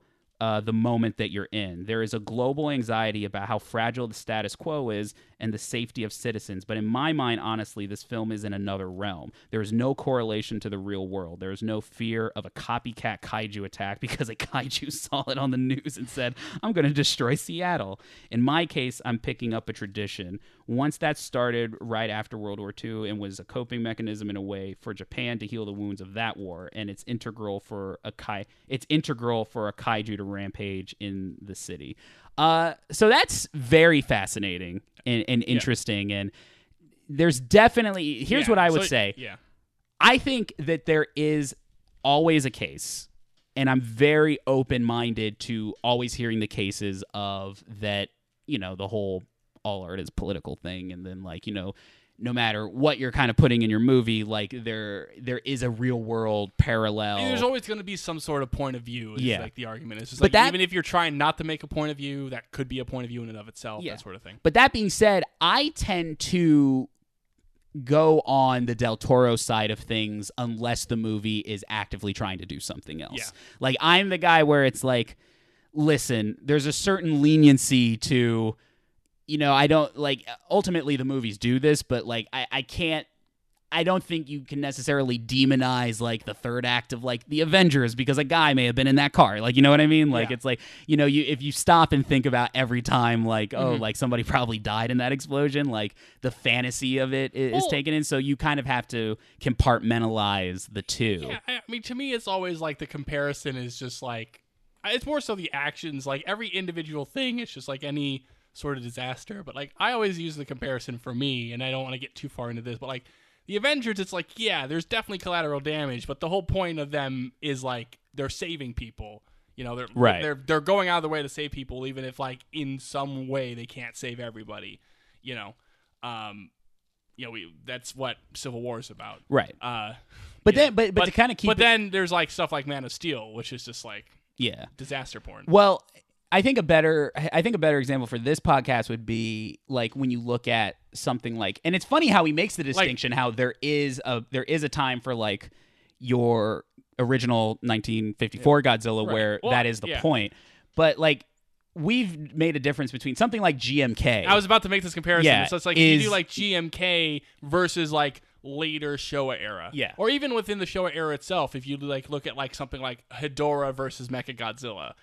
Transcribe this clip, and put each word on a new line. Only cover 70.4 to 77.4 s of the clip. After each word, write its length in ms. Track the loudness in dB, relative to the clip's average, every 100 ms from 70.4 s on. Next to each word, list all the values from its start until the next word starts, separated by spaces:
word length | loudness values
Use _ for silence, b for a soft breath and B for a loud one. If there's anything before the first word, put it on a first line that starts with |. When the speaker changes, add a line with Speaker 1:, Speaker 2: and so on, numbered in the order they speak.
| -6 -4 -2 -2 -2
Speaker 1:
the 120 | -2
movie 420 | -2 -2 -2 -4
is 260 | -4 -8 -6
actively 440 | -6 -6 -6 -6
trying 240 | -4 -6 -6
to 80 | -10
do 140 | -10
something 420 | -10 -12 -12 -12
else. 160 | -10 -10
Speaker 2:
Yeah. 120 | -12 B B -4
Speaker 1:
Like, 180 | -2 2
I'm 300 | 6 6 6
the 100 | 2
guy 240 | 6 6
where 200 | 8 6 4
it's 180 | 2
like, 340 | 0 0 0 -8 b b b b b
listen, 640 | 2 4 4 2 0 -2 -4
there's 280 | 0 2 2
a 60 |
certain 480 | 0 0 2 2 4
leniency 760 | 8 10